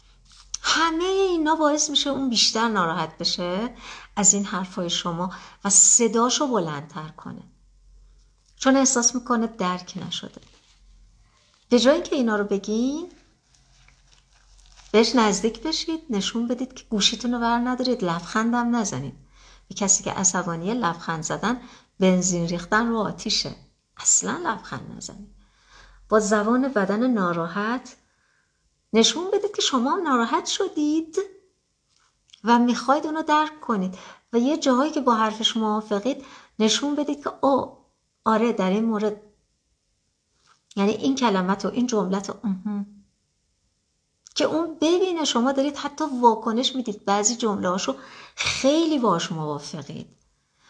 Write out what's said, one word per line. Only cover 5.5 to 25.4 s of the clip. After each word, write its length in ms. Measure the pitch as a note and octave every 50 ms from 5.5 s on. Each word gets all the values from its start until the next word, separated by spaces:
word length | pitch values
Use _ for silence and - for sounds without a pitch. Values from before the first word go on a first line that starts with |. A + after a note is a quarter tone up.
| - _ -
و 60 | G3+
صداشو 760 | G3 - - - - - A#3 A3 G3+ A3+ A#3 B3+ - - D#4 C4+
بلندتر 600 | B3 G#3 E3+ D#3+ D3+ C#3+ D#3 D#3 - F3 D#3 D#3
کنه، 360 | - - - - - - - - _ _ _ _ _ _ _ - - - - - _ _ _ _ _ _ _ _ _
چون 220 | - - C4+ C4 C4+
احساس 380 | C4+ C4 - B3 A#3 - -
می‌کنه 320 | B3 - - B3 A3+ A3+ A3
درک 460 | A3+ - F#3 F3+ F3+ F3+ F3+ - - F#3 - F3
نشده. 340 | - - - - - - - _ _ _ _ _ _ _ _ _ - - - _ _ _ _ _ _ _ _ _ _ _ _ -
به 100 | A#3+ B3
جای 140 | G#3+ C4 D4+
اینکه 220 | E4+ F4 - F#4
اینا 200 | C#4+ A#3+ A3+ G#3+
رو 80 | G#3 G3+
بگین، 680 | G#3 G#3 G3 - G#3 G#3+ A3 B3 C4 C#4+ D#4+ F4 F4+ - - _ _ _ _ _ _ _ _ _ _ _ _ _ - _ _ _ _ _ _ _ _ _ _ _ _ - - - - - - - -
بهش 240 | - G#3+ A3+ A3+ -
نزدیک 480 | B3+ A3 G#3 G3 G3 - A3+ A3+ - -
بشید، 360 | D#4+ D#4+ - - E4+ D#4+ D#4+ - -
نشون 380 | A3+ G3 G3 - - A3+ A#3 A#3+
بدید 260 | B3+ B3 C4 B3+ -
که 120 | - - -
گوشیتون 440 | A#3 G3+ F#3+ - A#3+ - - A#3+ B3
رو 60 | A#3
ور 180 | A#3 A#3 A#3 A#3+ A#3+ B3+
ندارید، 340 | B3+ B3 B3+ B3+ A#3+ B3 F#3+
لبخندم 720 | F3 E3 E3+ E3+ - - A3 A3+ A#3 A#3 A#3+ A#3+ A#3+ A#3+
نزنید. 400 | A#3+ G#3+ - - B2+ C#3 - - - - _ _ - - - - - _ -
به 60 | F#3+
کسی 280 | - G#3 F#3+ - - -
که 80 | -
عصبانیه، 640 | - - F#3+ F#3 - F3+ E3+ E3+ E3+ E3 E3+ G3 A#3
لبخند 500 | B3+ A3+ E3+ E3 E3 - - E3 D#3+ D3+
زدن 380 | - D#3 D3 F#3 G#3+ B3 B3 - - - - _ _ _ -
بنزین 480 | F#3+ F#3 F#3 F3+ F3 F3+ F3 F3 E3+ E3
ریختن 400 | F3 E3+ - - G#3+ G#3+ A#3 A#3
رو 100 | A3+ A3
آتیشه، 580 | G3+ F3 - - - A3 - - - C#3 - - - _ _ _ _ _ _ -
اصلاً 440 | - - - - - - - E4 F4+
لبخند 500 | E4 A3 - - - - B2 - - - -
نزنید. 380 | - - - - G#3 - - -